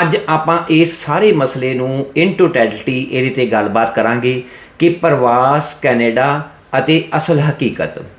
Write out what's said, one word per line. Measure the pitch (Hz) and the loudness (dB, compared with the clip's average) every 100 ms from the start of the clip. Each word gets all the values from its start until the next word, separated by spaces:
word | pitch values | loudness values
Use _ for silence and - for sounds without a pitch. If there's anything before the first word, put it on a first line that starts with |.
ਅੱਜ | 170 202 - | 2 0 0
ਆਪਾਂ | 160 160 165 165 | -2 0 -2 2
ਇਸ | 160 165 - 147 | 2 2 0 -4
ਸਾਰੇ | 160 214 | 2 2
ਮਸਲੇ | 160 131 135 131 | 2 0 -2 -4
ਨੂੰ | 127 127 135 135 156 | -2 -2 -4 -2 0
in | 190 | 0
totality | - 175 123 110 107 - | 2 2 2 0 -2 -4
ਇਹਦੇ | 127 135 131 127 | -4 -4 -2 -2
'ਤੇ | - 120 | 0 0
ਗੱਲਬਾਤ | 110 104 110 117 117 | 0 0 0 0 0
ਕਰਾਂਗੇ | 110 120 123 127 - - - - | 0 0 -2 -4 -8 -18 -18 0
ਕਿ | 170 | 0
ਪ੍ਰਵਾਸ | 170 170 139 120 120 131 147 147 - | 2 0 2 2 2 2 0 -2 -4
ਕੈਨੇਡਾ | 139 120 120 117 139 147 151 - - 135 | 0 2 2 2 0 -2 -6 -16 -6 -2
ਅਤੇ | 143 160 - 160 | 2 0 0 -2
ਅਸਲ | 165 151 | 0 2
ਹਕੀਕਤ। | 151 143 123 - 78 - - | 0 0 -2 -2 -6 -8 -16